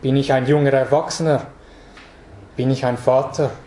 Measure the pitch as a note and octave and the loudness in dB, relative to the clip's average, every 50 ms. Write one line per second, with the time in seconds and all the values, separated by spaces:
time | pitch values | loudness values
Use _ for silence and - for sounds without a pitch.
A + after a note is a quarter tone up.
0 | - C3+ C3 C#3 C#3 C#3 C#3 C3 B2+ B2+ D3 D3+ C#3+ C#3 C3+ C3+ C3 A2+ C#3+ D3+ | 0 0 0 0 2 2 0 0 2 2 2 2 4 2 2 2 2 2 2 0
1 | - - - - E3 D#3+ D3 B2+ - - - - - - - - - - - - | 0 -2 -6 -4 0 0 0 0 -2 -6 -18 -20 -20 -20 -20 -20 -20 -20 -20 -20
2 | - - - - - - - - - - - - B2 C3 C3+ C3 - B2+ B2 A#2 | -20 -20 -20 -20 -20 -20 -20 -20 -20 -18 -8 -4 -2 -2 -2 0 -2 -4 -4 -2
3 | - - B2+ C3 C3 C3+ - - D3+ B2 - - - | 0 2 2 2 0 -2 -4 -4 -4 -4 -4 -8 -20